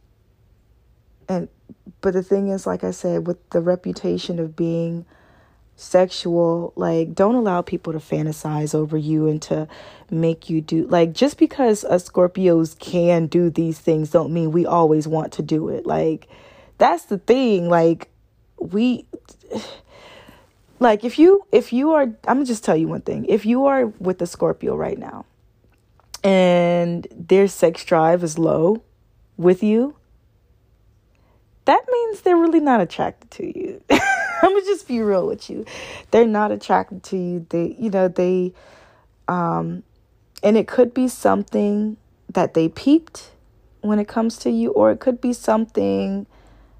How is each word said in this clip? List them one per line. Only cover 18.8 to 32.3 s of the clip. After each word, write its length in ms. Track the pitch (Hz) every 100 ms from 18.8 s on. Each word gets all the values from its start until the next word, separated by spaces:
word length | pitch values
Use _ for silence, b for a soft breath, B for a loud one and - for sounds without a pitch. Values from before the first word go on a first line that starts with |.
| 247 240 - - - _ - 214 B B B B B B B B B _ _ -
like, 240 | 247 214
if 140 | 240 294
you, 280 | 339 392 -
if 200 | 247 240
you 180 | 240 294
are, 160 | 311 262 220 -
I'ma 180 | 254
just 200 | 262 220
tell 120 | - 160
you 120 | 160
one 140 | 160
thing. 240 | - - -
If 180 | 208
you 220 | 214 247 277
are 200 | 269 233
with 340 | - 180 180
a 40 | 175
Scorpio 480 | - 165 - -
right 240 | 156 - -
now 280 | - - - _ _ _ _ _ _ _ _ -
and 840 | 196 190 180 175 175 175 175 170 -
their 380 | - 170 190 196
sex 360 | - 170 170
drive 400 | - 170 160 175
is 140 | 170 160
low 440 | 156 147 165 226 - _ _ _ _ -
with 260 | 175 185
you, 320 | 214 220 269 - _ _ _ _ _ _ _ _ _ _ _ _ _ _ _ _ -
that 180 | 359 508
means 300 | 494 453 403
they're 140 | 381